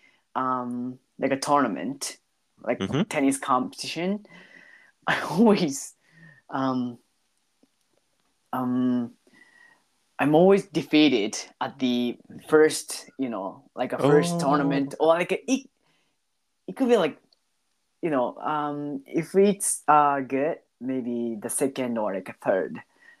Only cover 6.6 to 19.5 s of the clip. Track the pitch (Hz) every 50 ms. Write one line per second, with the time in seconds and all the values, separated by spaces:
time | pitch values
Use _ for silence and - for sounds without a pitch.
6.6 | 135 131 127 127 123 123 120 120 _ _ _ _ _ _ _ _ _ _ _ _
7.6 | _ _ _ _ _ _ _ _ _ _ _ _ _ _ _ _ _ _ - 127
8.6 | 127 123 123 127 127 127 123 123 120 117 - _ _ _ _ _ _ _ _ _
9.6 | _ - _ _ _ _ _ _ _ _ _ - 135 143 151 156 180 190 196 202
10.6 | 196 - - 165 135 - - 151 156 147 123 110 98 110 - - - - - -
11.6 | 127 127 - - 127 123 123 120 123 120 - - - - - - - - 156 156
12.6 | 156 156 - - - - - - - - - - 135 123 113 98 95 95 90 -
13.6 | - _ - - 127 123 127 113 120 139 147 151 170 170 175 170 156 135 143 147
14.6 | 139 139 139 139 139 139 - - 151 160 165 170 180 - 185 - - - 269 -
15.6 | - _ _ _ _ _ _ _ _ _ _ _ _ _ _ _ _ _ _ _
16.6 | _ - 185 - 269 240 247 214 170 147 - - _ _ _ _ _ _ _ _
17.6 | _ _ _ _ _ _ _ _ - 170 147 127 123 101 - - - - 156 151
18.6 | 147 147 147 147 147 147 147 139 - - - 165 160 - - 190 196 208